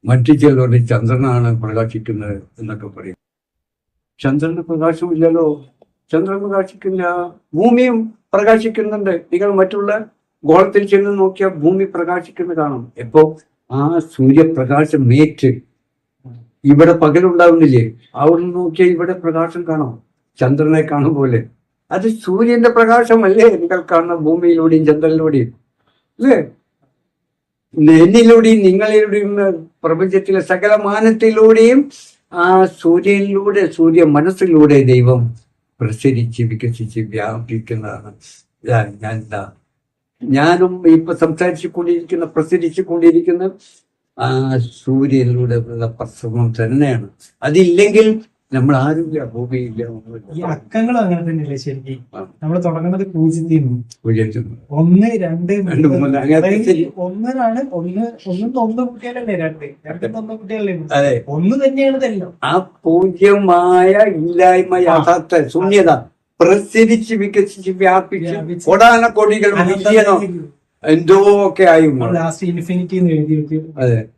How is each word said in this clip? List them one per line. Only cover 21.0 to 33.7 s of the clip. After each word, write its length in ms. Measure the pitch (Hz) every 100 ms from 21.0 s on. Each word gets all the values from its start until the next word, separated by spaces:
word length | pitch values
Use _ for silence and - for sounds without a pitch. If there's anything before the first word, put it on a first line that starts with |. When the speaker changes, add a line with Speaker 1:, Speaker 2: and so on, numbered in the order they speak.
| 143
Speaker 1:
പോലെ. 340 | 143 135 117 117 _ _ _ _
അത് 180 | 185 220
സൂര്യന്റെ 640 | 220 185 190 233 233 233
പ്രകാശമല്ലേ 840 | 233 226 240 226 226 196 208 226 175
നിങ്ങൾ 280 | 170 185 165
കാണുന്ന 220 | 170 170
ഭൂമിയിലൂടെയും 720 | 170 156 170 175 165 160 160 151
ചന്ദ്രനിലൂടെയും, 680 | 151 160 160 156 143 117 - _ _ _ _ _ _
അല്ലേ? 160 | 254 220 135 _ _ _ _ _ _ _ _ _ _ _ _ 156 151 160
എന്നിലൂടെയും 640 | 175 226 226 233 226 220 190
നിങ്ങളിലൂടെയും 680 | 190 214 214 208 208 202 202 196 165 160 _
പ്രപഞ്ചത്തിലെ 560 | 165 165 185 190 190 190
സകല 360 | 170 185 208 214
മാനത്തിലൂടെയും 1040 | 202 208 220 220 220 220 220 220 226 262 285 - - _ _
ആ 320 | 175 180 185
സൂര്യനിലൂടെ, 1080 | 185 - 165 175 185 202 196 196 202 202 175